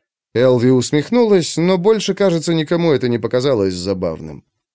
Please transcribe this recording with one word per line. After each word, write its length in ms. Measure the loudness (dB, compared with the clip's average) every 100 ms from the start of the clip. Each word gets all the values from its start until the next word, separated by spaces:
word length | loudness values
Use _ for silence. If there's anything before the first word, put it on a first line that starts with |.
| _ _ _
Элви 360 | 0 2 4 4
усмехнулась, 880 | 2 2 -2 0 2 4 2 0 -2
но 200 | 0 2
больше, 360 | 2 0 0
кажется, 400 | 0 0 0 -2
никому 380 | -2 0 0 0
это 180 | 0 0
не 80 | -2
показалось 560 | -2 -2 0 0 0
забавным. 720 | -2 -4 -4 -4 -6 -12 -18 -20 _ _